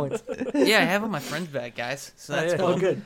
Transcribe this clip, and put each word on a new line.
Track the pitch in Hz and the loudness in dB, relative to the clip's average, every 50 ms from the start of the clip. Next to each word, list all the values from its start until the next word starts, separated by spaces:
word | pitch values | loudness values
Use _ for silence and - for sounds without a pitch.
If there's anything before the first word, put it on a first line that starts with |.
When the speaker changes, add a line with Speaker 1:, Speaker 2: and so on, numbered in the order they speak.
| 147 139 | -2 -2
Speaker 1:
points. | 247 220 - | -4 -6 -6
<laughs> | - - - 254 247 - | -8 -8 -6 -6 -2 2
Speaker 2:
yeah, | 294 269 202 220 202 | 4 4 6 6 6
I | 170 | 4
have | 170 190 208 214 | 4 2 0 0
all | 220 | -2
my | 185 143 | -4 -4
friends | 131 123 143 160 180 | -4 -6 -6 -6 -6
back, | 156 143 131 120 120 110 | -6 -6 -6 -8 -6 -6
guys. | - 120 123 139 135 - - - | -6 -6 -6 -6 -8 -10 -14 -18
So | - - - 143 | -18 -10 -4 -2
Speaker 3:
Oh, | |
Speaker 2:
that's | 139 156 170 175 | -2 0 0 2
Speaker 3:
yeah. | |
Speaker 2:
cool. | - 185 | 2 2
Speaker 1:
Oh, | 175 175 - | 2 2 2
good. | 185 185 147 - - | 2 2 0 0 -6